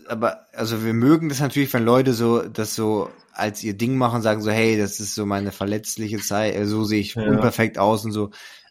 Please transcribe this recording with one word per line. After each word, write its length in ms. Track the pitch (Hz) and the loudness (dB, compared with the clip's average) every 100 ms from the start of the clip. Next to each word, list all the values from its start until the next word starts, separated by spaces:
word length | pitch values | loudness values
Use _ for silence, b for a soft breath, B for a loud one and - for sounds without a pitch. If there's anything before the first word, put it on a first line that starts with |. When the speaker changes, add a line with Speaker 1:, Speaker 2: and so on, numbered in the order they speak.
Speaker 1:
es, 40 | - | -10
aber, 400 | 113 113 - _ | -2 -2 -4 _
also 300 | - 113 113 | -8 -4 -2
wir 100 | 113 | -2
mögen 340 | 113 127 160 160 | 2 4 4 2
das 100 | 135 | -2
natürlich, 320 | 143 143 135 | 0 0 0
wenn 100 | 123 | 2
Leute 280 | 113 127 131 | 4 4 4
so, 260 | 113 117 117 | 2 2 2
das 320 | - 110 104 | 0 -6 -6
so 360 | - 110 107 - - _ | -2 0 0 -4 -10 _
als 280 | - 107 104 | -6 -4 -4
ihr 120 | 107 98 | -8 -4
Ding 200 | 117 131 | -2 2
machen, 260 | 120 117 | 0 2
sagen 180 | 110 107 | 0 0
so, 80 | 107 | 0
hey, 280 | 110 113 107 | 2 4 2
das 220 | 101 - | 0 -4
ist 140 | 101 | -8
so 100 | - 101 | -4 -2
meine 260 | 98 98 | -2 -4
verletzliche 680 | - 98 107 - - 107 107 | -4 -4 -4 -6 -8 -6 -6
Zeit, 360 | - 101 107 | -4 -2 0
äh, 120 | 98 104 | 0 0
so 180 | 110 | 0
sehe 160 | 107 107 | 0 0
ich 140 | 101 | 0
Speaker 2:
Ja. 80 | 113 107 | -2 0
Speaker 1:
unperfekt 500 | 107 117 - 113 - | 2 2 2 0 2
aus 260 | 101 110 110 | 2 2 -2
und 60 | |
so. 180 | 107 101 B B B B | -4 -6 B B B B